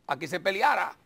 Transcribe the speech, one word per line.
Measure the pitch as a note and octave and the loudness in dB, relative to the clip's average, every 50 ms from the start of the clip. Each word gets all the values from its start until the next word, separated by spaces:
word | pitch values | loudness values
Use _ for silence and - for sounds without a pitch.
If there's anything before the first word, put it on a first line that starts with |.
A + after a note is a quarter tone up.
| _ | _
aquí | - C#3+ C3+ E3 | -6 -6 -4 -4
se | C#3+ F3+ F3 | -6 -6 -2
peleara. | - G3 G3 G3 A#3 - B3+ F#3+ F3+ E3+ - - _ | 0 0 0 2 4 4 4 2 0 -4 -6 -12 _